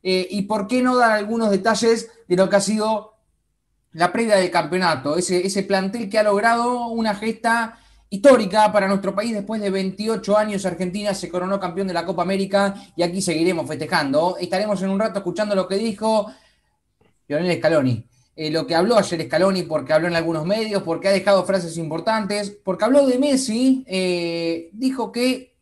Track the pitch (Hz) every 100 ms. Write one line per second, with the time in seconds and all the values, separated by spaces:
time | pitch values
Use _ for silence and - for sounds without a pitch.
0 | 190 185 180 202 196 214 202 254 254 254
1 | 233 214 208 233 220 196 208 208 226 226
2 | - - - 180 190 196 196 214 214 214
3 | - _ _ _ _ _ _ _ _ 160
4 | 175 226 233 202 180 175 151 180 180 143
5 | 139 156 180 180 185 190 196 196 190 233
6 | 214 220 214 202 226 233 240 247 240 233
7 | 220 208 220 220 233 233 226 - _ _
8 | _ 196 277 254 202 208 214 208 190 196
9 | 196 196 226 214 208 220 202 190 190 190
10 | 214 220 220 208 214 196 190 170 180 190
11 | 208 196 170 180 185 196 185 175 196 170
12 | 170 175 175 196 196 196 196 196 - -
13 | 175 185 185 160 165 170 139 147 151 175
14 | 139 143 170 180 180 185 214 196 190 196
15 | 220 208 175 170 208 196 180 196 226 208
16 | 220 220 208 - _ _ _ _ _ _
17 | _ _ _ 147 180 165 156 160 131 113
18 | - _ _ - 156 160 147 165 190 233
19 | 185 170 151 156 190 190 156 156 131 156
20 | 175 170 165 160 160 214 220 202 - 165
21 | 196 196 190 196 185 190 170 165 160 160
22 | 165 220 196 208 202 - - 180 214 277
23 | 277 247 294 269 - 220 262 262 - 190
24 | 185 175 170 170 165 165 165 202 262 262
25 | 226 233 254 254 - _